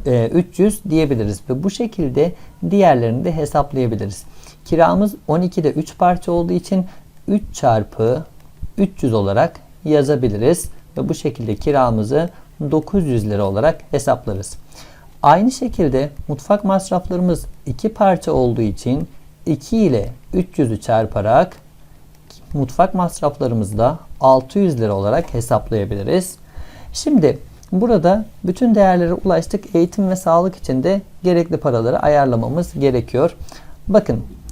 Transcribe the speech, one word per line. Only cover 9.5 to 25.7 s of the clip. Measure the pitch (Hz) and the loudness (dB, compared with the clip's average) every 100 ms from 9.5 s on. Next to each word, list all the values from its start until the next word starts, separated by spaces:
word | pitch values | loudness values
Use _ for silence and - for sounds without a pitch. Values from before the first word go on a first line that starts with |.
| - - - | -4 -20 -10
yazabiliriz | 156 151 139 143 123 101 123 170 - - - - | 0 2 2 0 0 2 2 2 -2 -14 -12 -6
ve | 135 | -4
bu | |
şekilde | 160 151 - 110 | -4 -4 -6 -6
kiramızı | 104 151 143 127 110 104 143 170 - - - 147 | -4 0 2 2 0 0 0 -2 -6 -20 -10 -2
dokuz | 156 151 202 156 | -2 0 0 0
yüz | 120 104 | 0 0
lira | 101 | 0
olarak | 98 98 143 - - | 0 0 0 0 -4
hesaplarız. | 143 139 120 - 98 - - - - - - - - | -4 0 -2 -4 -8 -10 -14 -18 -20 -20 -20 -20 0
Aynı | 143 165 233 | 4 4 4
şekilde | 262 247 - 160 131 143 - - | 0 -4 0 0 0 -2 -6 -8
mutfak | 147 - 202 | -8 0 0
masraflarımız | 196 190 190 185 - 180 180 160 - - - | 2 -2 -2 -4 -4 -2 0 -2 -4 -10 -10
iki | 123 220 | -4 -4
parça | 214 196 185 170 | 2 2 2 0
olduğu | 143 123 117 | 0 2 0
için | 110 98 123 139 165 - - - - | -2 -2 -4 -4 -4 -12 -20 -10 -4
iki | 151 - 226 | -4 -2 2
ile | 202 117 101 - - | 2 2 -2 -10 -6
üç | 180 180 - | -4 -2 -2
yüzü | 127 107 | -2 -2
çarparak | - 113 110 110 101 127 180 - - - - - - - - - - | 0 0 0 -2 2 2 2 -4 -20 -20 -20 -20 -20 -20 -20 -20 -10
mutfak | 147 127 - 180 | -4 -2 0 0
masraflarımızı | 185 175 - 151 143 131 113 101 107 | 0 -4 -2 -4 -2 -2 -2 -2 0
da | 123 165 - - | 0 0 -8 0
altı | 131 135 127 202 | 4 4 2 0
yüz | 190 127 | 0 0
lira | 110 | 0
olarak | 98 101 139 - | 0 0 0 -2
hesaplayabiliriz. | 120 - 110 - | -6 -2 -2 0